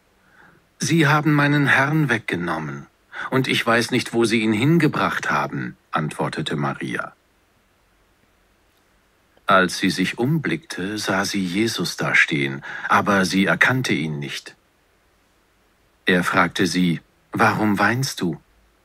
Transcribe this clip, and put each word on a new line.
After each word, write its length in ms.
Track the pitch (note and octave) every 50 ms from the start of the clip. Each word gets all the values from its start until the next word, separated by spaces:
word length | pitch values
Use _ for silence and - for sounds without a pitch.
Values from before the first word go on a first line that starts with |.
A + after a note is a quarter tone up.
| _ _ _ _ _ _ _ - - - - _ _ _ _ -
„Sie 260 | - - D#3+ E3 D3+
haben 280 | C#3+ D3+ D3+ D3+ D#3 D3
meinen 340 | D3 C#3+ C#3+ D3 D3 C#3+
Herrn 400 | C#3 C#3 C3 C3+ D3 D#3 D#3+ D3
weggenommen, 800 | B2+ A#2 G#2 - - F#2+ F2 F2 E2+ E2+ E2 D#2 C#2+ C#2 C#2 C#2+ - _ _ _ _ - - - -
und 200 | B2 C3 C3+ -
ich 160 | - - -
weiß 260 | A#2 A#2 A#2+ A#2 -
nicht, 220 | B2+ A#2 - - -
wo 100 | A#2 A#2
sie 180 | G#2 A#2 A#2
ihn 120 | G#2+ A2 G#2+
hingebracht 760 | G2+ C3 D3+ E3+ E3+ D3+ C#3 - - G2 E2+ - - - -
haben“, 460 | - C#2+ C#2+ C#2+ D2+ C#2+ B1+ B1 - _ _ -
antwortete 640 | - D#2 D#2 - - - D2+ - - - - - E2
Maria. 580 | D2 D2 C#2 C2+ - - - - - - - - _ _ _ _ _ _ _ _ _ _ _ _ _ _ _ _ _ _ _ _ _ _ _ _ _ _ _ _ _ _ _ _ _ _ _ _ _ _ _ _ _ _ _ _ _ -
Als 320 | - G2 F#2+ F#2+ F2+ -
sie 140 | - G2 F#2
sich 260 | D#2+ F#2+ F#2 - -
umblickte, 800 | - A#2+ C3+ E3 D#3 - - E2+ D#2+ - - - F#2+ F2+ G2+ G#2+
sah 260 | G#2 - - F#2+ F#2+ G2+
sie 220 | F#2+ - G2 F#2
Jesus 520 | F2 F2 G#2 A2+ A2+ - - F2 - -
da 180 | - D#2+ D#2+ D#2
stehen, 480 | - - - D#2 C#2+ C#2 C#2 C2+ C#2 - - - - - -
aber 340 | - G#2+ F2+ G2+ G2+ F#2+ F#2
sie 200 | E2 F#2+ G2 F#2+
erkannte 480 | F2+ E2 - - - B2+ C3 B2+ - G2
ihn 240 | C#2+ D#2+ D#2 D2+
nicht. 380 | C#2+ C#2+ C2+ - - - - - _ _ _ _ _ _ _ _ _ _ _ _ _ _ _ _ _ _ _ _ _ _ _ _ _ _ _ _ _ -
Er 180 | G2 F#2 F2 F2
fragte 420 | - - F#2+ F2 F2 - - G2
sie: 340 | E2 E2 F#2 F2+ F2 D#2+ C#2+ - _ _ _ _ -
„Warum 460 | - - A2 G#2+ G#2+ - A2 G#2 G2
weinst 420 | F#2 G#2 G#2 A#2 C3 C3+ - - -
du? 200 | F#2 E2+ D2+ - _ _ _ _ _ _ _ _